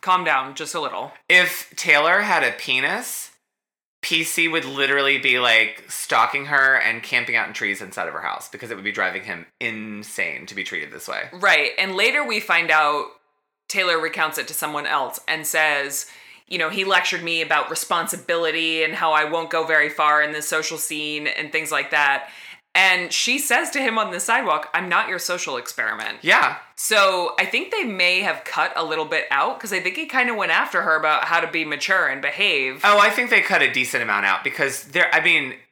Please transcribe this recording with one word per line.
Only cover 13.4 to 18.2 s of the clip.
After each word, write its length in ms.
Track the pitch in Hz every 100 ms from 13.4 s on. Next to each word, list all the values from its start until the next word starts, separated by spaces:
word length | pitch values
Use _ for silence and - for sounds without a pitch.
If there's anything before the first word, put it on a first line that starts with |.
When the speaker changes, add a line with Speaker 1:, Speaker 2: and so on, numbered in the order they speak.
| _ _ _
Speaker 1:
Taylor 320 | 196 185 165
recounts 380 | 160 151 156 151
it 100 | 127
to 60 |
someone 320 | 156 156 147 143
else 340 | 147 127 - -
and 180 | 156 156
says, 600 | 160 156 143 139 143 - - - - _
you 80 | 180
know, 120 | 160
"He 140 | 196
lectured 380 | 190 180 180 180
me 200 | 170 165
about 260 | 156 156 -
responsibility 1120 | 160 - 175 160 -